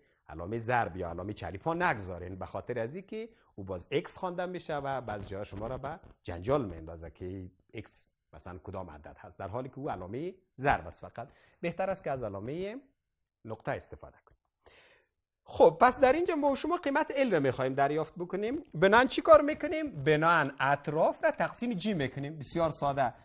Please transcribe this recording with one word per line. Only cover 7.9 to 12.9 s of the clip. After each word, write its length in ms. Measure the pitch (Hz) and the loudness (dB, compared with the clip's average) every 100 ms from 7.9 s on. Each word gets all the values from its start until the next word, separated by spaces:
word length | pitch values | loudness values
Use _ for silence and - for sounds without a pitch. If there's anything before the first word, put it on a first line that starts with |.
| - - _ _ | -12 -14 _ _
مثلاً 240 | 80 - 90 | -18 -16 -14
کدام 260 | - 95 87 | -10 -10 -10
عدد 280 | 76 76 71 | -14 -18 -18
هست، 200 | 104 - | -20 -12
در 80 | 98 | -8
حالی 220 | 110 131 | -6 -8
که 100 | 131 | -10
او 100 | 143 | -8
علامه 440 | 104 90 113 170 - _ - | -8 -8 -8 -8 -12 _ -4
ضرب 300 | 139 107 80 | 0 0 -2
است. 140 | - | -12
فقط 260 | 87 - 117 _ _ _ | -14 -12 -14 _ _ _
بهتر 280 | 175 170 190 | -6 -2 -2
است 140 | 190 | -2
که 80 | - | -4
از 120 | 139 | -4
علامه 520 | 110 98 110 156 196 247 285 | -4 -6 -6 -6 -6 -10 -16